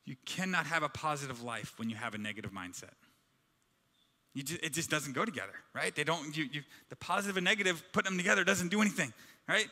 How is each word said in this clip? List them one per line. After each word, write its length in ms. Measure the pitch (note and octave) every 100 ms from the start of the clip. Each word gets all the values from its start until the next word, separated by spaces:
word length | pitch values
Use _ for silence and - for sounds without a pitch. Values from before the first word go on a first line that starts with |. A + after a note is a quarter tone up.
| -
you 100 | C3 -
cannot 400 | - F#3+ F3+ D3+
have 160 | E3
a 60 | D3+
positive 520 | - D#3 D3 C#3 A#2+
life 360 | A#2+ A2+ G#2 -
when 100 | A2+
you 80 | G#2+
have 180 | A#2
a 40 | G#2+
negative 340 | G#2+ G#2 A2
mindset. 400 | G2 F2+ F2+ - _ _ _ _ _ _ _ _ _ _ _ _ _ _
You 80 | C3+
ju-, 160 | C#3 E3+
it 120 | D#3+
just 160 | C#3+ D3+
doesn't 240 | D3+ C#3
go 100 | C3
together, 300 | A3 D3 G2 - -
right? 200 | - E3+
They 100 | D#3
don't, 320 | D3 E3 D3 D3+
you, 80 | C#3+
you, 100 | D3 C3+ - _
the 60 | C#3
positive 420 | - F#3 G3+ F#3+
and 60 |
negative, 380 | F3+ G#3+ F#3+ E3 -
putting 200 | - F#3+
them 60 | F#3
together 260 | F3+ G#3
doesn't 240 | F3+ F#3+ F3
do 140 | G#3
anything, 320 | G#3 - C#3 - - - -
right? 180 | F#3+ G#3